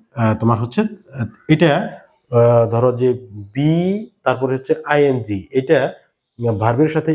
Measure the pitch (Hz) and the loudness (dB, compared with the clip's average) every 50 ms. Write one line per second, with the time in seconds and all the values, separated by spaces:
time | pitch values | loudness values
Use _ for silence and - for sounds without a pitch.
0 | _ _ _ 123 113 110 110 110 113 113 117 107 120 120 - - 214 214 - - | _ _ _ -2 0 0 0 0 0 0 0 0 -2 -4 -2 -2 -2 -2 -6 -12
1 | _ _ - 135 117 110 - _ _ - 156 156 175 160 143 143 - - - - | _ _ -10 -8 -8 -8 -10 _ _ 0 2 4 4 2 2 0 -2 -6 -10 -16
2 | - _ _ _ _ _ 123 120 117 117 120 117 117 110 113 117 123 127 120 120 | -20 _ _ _ _ _ 2 4 4 6 4 4 2 2 0 2 2 0 0 2
3 | 127 127 123 120 - - 101 107 101 - - 135 147 156 160 170 175 185 196 208 | 0 0 0 -2 -6 -14 -18 -18 -18 -10 -4 -2 0 2 2 2 0 -2 -2 -4
4 | 214 - _ _ _ 131 127 120 135 127 131 131 131 - 156 156 - 147 147 147 | -8 -12 _ _ _ -4 -2 -2 -2 -4 -4 -4 -4 -4 -4 -4 -2 0 2 2
5 | 147 143 131 127 113 101 104 95 92 - - 131 135 131 165 135 127 165 - - | 2 2 2 -2 -4 -6 -8 -8 -8 -4 -4 -4 0 2 2 0 0 -2 -6 -12
6 | _ _ _ _ _ _ _ - 117 117 107 98 110 113 120 123 156 151 156 160 | _ _ _ _ _ _ _ -6 -4 -4 -2 0 0 0 2 2 0 0 0 -2
7 | 156 160 | -2 -2